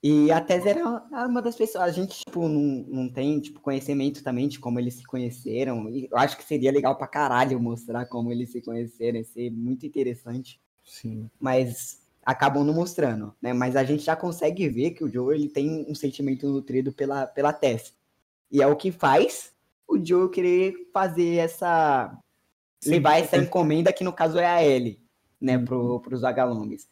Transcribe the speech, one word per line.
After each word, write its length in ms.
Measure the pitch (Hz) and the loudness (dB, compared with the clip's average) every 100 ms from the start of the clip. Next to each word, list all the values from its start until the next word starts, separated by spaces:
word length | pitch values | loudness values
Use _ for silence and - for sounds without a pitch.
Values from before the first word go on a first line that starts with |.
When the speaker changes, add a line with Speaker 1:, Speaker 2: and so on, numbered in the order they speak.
Speaker 1:
E 280 | 147 151 147 | 4 4 6
a 100 | 160 | 4
Tess 240 | 160 180 | 2 0
era 220 | 190 208 339 233 - 277 247 | 2 0 0 -4 -8 -6 -2
uma 160 | 240 | -2
das 140 | 233 233 | -2 -2
pessoas, 260 | 226 185 | -4 0
a 60 | 180 | -2
gente, 300 | 165 190 - | -2 -6 -8
tipo, 240 | - 175 170 | -10 -4 0
não, 360 | 151 147 131 - | 2 0 -2 -6
não 220 | 131 127 | -6 -6
tem, 320 | 127 139 151 | -4 -2 -2
tipo, 200 | 147 - | -4 -10
conhecimento 640 | - 135 135 143 139 143 | -6 -6 -2 -2 -2 -4
também 240 | - 123 139 | -6 -2 -4
de 140 | 143 | -4
como 180 | 123 120 | -6 -4
eles 160 | 123 | -4
se 100 | 123 | -8
conheceram. 880 | - 131 123 123 - 113 131 120 107 | -10 -6 -6 -8 -8 -4 -4 -4 -6
E 160 | 123 131 | -8 -2
eu 60 | 120 | 0
acho 200 | 139 - | 0 0
que 80 | |
seria 260 | - 151 127 | -4 0 2
legal 260 | 139 135 135 | 2 2 -2
pra 120 | 135 | -4
caralho 500 | 147 143 123 131 127 | -2 2 2 2 0
mostrar 480 | 117 117 117 117 123 | -2 -4 -6 -8 -6
como 240 | 120 117 | -6 -4
eles 220 | 120 120 | -4 -6
se 100 | 123 | -8
conheceram, 560 | 117 117 117 117 117 117 | -8 -6 -8 -4 -2 -2
ia 60 | |
ser 260 | 113 - 120 | -6 -8 -8
muito 340 | 113 117 131 | -4 -4 -4
interessante. 760 | 151 147 127 120 120 120 127 - _ _ | -4 -2 -2 -4 -8 -10 -10 -20 _ _
Speaker 2:
Sim. 440 | _ - 117 110 110 _ | _ -14 -10 -10 -12 _
Speaker 1:
Mas 600 | 135 127 127 120 - - _ _ | 0 2 2 -4 -12 -16 _ _
acabam 380 | - 131 139 139 | -4 2 2 4
não 80 | 143 | 2
mostrando, 600 | 160 180 175 143 110 107 - | 2 -2 0 0 0 -8 -8
né? 100 | 120 | -4
Mas 220 | 123 127 | 0 2
a 80 | 131 | 2
gente 200 | 131 147 | 2 0
já 100 | 147 | 0
consegue 540 | 160 180 170 156 180 170 | -2 -2 -2 -2 0 -2
ver 240 | 117 151 | 0 -2
que 100 | 170 | -2
o 80 | 151 | -6
Joe, 220 | 120 127 | -2 0
ele 140 | 151 147 | 0 0
tem 360 | 143 143 160 147 | -2 -2 -2 -6
um 60 | |
sentimento 520 | 147 143 - 139 131 143 | -4 -6 -4 -4 -2 -2
nutrido 440 | 139 131 127 131 | -4 -2 -2 -2
pela, 340 | 131 139 139 131 | -2 -4 -2 -4
pela 260 | - 143 | 0 0
Tess. 400 | 151 143 113 - _ _ _ _ _ _ | 2 0 0 -6 _ _ _ _ _ _
E 120 | 139 | 4
é 40 | 139 | 4
o 100 | 147 | 4
que 160 | 190 | 0
faz 600 | 170 147 135 - - - _ _ _ _ | 0 4 4 4 -2 -14 _ _ _ _
o 100 | 302 | -2
Joe 280 | 165 180 185 | 2 2 4
querer 580 | 185 180 180 185 185 - | 2 2 4 2 -2 -6
fazer 440 | 196 190 165 170 170 | -2 0 2 2 2
essa, 800 | 165 - 175 165 156 139 110 - _ _ _ _ _ _ | 0 -2 0 4 4 2 0 -8 _ _ _ _ _ _
Speaker 2:
Sim. 80 | 139 | 0
Speaker 1:
levar 280 | 165 147 156 | 4 6 4
essa 180 | 160 175 | 4 2
encomenda, 560 | - 185 160 156 170 | 2 2 2 4 2
que 120 | 185 | 2
no 80 | 185 | -4
caso 260 | 175 165 165 | 0 0 2
é 80 | 175 | 2
a 160 | 175 | 4
Ellie, 360 | 156 131 120 101 _ _ _ _ | 4 4 0 -8 _ _ _ _
né, 160 | 131 127 | 0 0
Speaker 2:
Uhum. 80 | |
Speaker 1:
pro, 360 | 120 127 120 123 | 0 -2 0 -2
pros 200 | - 127 | -4 -4
vagalumes. 680 | 127 123 127 117 107 107 - | -2 0 0 0 -6 -10 -16